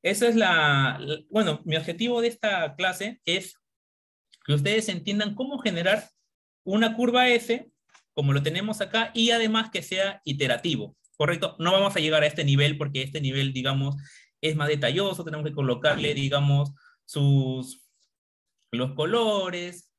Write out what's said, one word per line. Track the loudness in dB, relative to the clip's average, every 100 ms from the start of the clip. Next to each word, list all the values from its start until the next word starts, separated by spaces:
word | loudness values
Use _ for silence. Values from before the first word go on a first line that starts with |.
Esa | 0 2 2
es | 4
la, | 4 4 4 4 2 -2
la, | -6 -8 _
bueno, | 0 2 -2 -2
mi | -4
objetivo | -4 -4 -2 0
de | 0
esta | 0 -2 0 -2 -2
clase | -2 -2 -8 -6 -2
es | -2 -4 -20 _ _ _ _ _ _ _ _ -2
que |
ustedes | 0 2 0 -2
entiendan | -6 -4 -2 -2
cómo | -4 -6 -4
generar | -4 0 0 0 -2 _ _ _ _ _
una | -2 0 2 2
curva | 2 4 4
S, | 2 0 -4 -6 _ _ _ _
como | -2 2
lo | 2
tenemos | 0 -2 -4 -4
acá, | -2 0 -2 2
y | 2
además | 4 2 0 0
que | -6
sea | -4 -2 -2 -2
iterativo, | -6 -2 0 0 0 -4 -6 _ _ _
¿correcto? | 0 0 -4 -2
No | 2
vamos | 2 2 0
a |
llegar | 2 4
a | 2
este | 0 2
nivel | 4 4 0
porque | -4 -4
este | -6 -4
nivel, | -4 -2 -2
digamos, | -2 -2 -2 -2 -6 -10 -20 _ _
es | -4 -2
más | -2
detalloso, | 0 0 0 -2 -4 -8
tenemos | -6
que | -6 -2
colocarle, | -2 2 0 0 -2
digamos, | -2 0 2 4 4 2 -6 _ _ -10
sus, | 0 4 4 2 -4 -8 -16 _ _ _ _ _ _ _ _ _
los | -4 -4
colores | -2 0 2 2 0 -2 -6 -10 -14 _